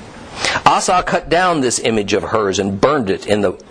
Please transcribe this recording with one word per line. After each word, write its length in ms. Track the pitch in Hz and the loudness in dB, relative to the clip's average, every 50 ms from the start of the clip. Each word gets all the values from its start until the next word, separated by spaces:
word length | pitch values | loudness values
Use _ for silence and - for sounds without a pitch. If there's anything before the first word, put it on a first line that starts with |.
| - - - - - - - - - - - - - | -20 -20 -20 -18 -18 -16 -10 -6 -4 -4 -2 0 2
Asa 380 | - 160 202 - - 185 180 180 | 2 2 2 2 2 2 2 0
cut 260 | - - 175 - 139 | 0 -2 -4 -2 0
down 300 | 156 170 185 180 175 151 | 2 2 2 2 2 2
this 200 | 131 120 - - | 0 0 0 0
image 340 | - 123 113 110 98 95 104 | 0 0 0 0 0 0 0
of 100 | 95 85 | 0 0
hers 360 | - - 110 104 98 95 104 | 0 0 0 0 0 0 0
and 200 | 95 95 98 95 | 0 -2 0 2
burned 300 | 127 131 151 147 117 95 | 2 2 2 2 0 0
it 180 | 95 - - - | -2 -2 -2 0
in 140 | 104 107 | 0 2
the 200 | 101 92 - - - - | 2 0 -2 -4 -2 2